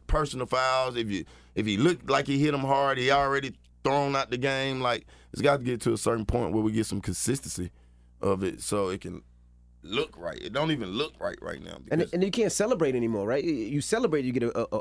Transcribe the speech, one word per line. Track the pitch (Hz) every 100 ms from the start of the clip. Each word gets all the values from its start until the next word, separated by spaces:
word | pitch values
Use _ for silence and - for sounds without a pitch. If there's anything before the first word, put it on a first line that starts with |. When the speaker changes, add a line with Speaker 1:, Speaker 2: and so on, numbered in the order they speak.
| -
Speaker 1:
personal | 151 143 135
fouls. | 123 127 131 131 131 120
If | 110
you, | 98 76 - -
if | -
he | 110 101
looked | 160 170 -
like | 139 139
he | 139
hit | 151
him | 143
hard, | 135 139 139 131
he | 127
already | 139 139 139 135 - - -
thrown | 135 143 139
out | 139 123
the | 123
game. | 135 135 135 131
Like, | 123 117 - - -
it's | -
got | 135 143
to |
get | 120 120
to | 120
a | 113
certain | 117 113 107
point | 123 95
where | 110
we | 110
get | 110
some | 107 101
consistency | - 90 - 135 - - 90 - - - - -
of | 98 95
it | 95 -
so | - 104 95
it | 95
can | 90 87 - - - - - -
look | 78 117 156 -
right. | 85 65
It | -
don't | 123 160
even | 143 95
look | 107 156 -
right | - -
right | - 76
now. | 85 82 -
Speaker 2:
And, | 160
Speaker 1:
because | -
Speaker 2:
and | 175
you | 190
can't | 233 208
celebrate | - 214 220 147 123
anymore, | 117 107 101
right? | 139
You, | 170
you | 139 107 143
celebrate, | - 220 233 151
you | 127
get | 123
a, | 120 - 113
a, | 107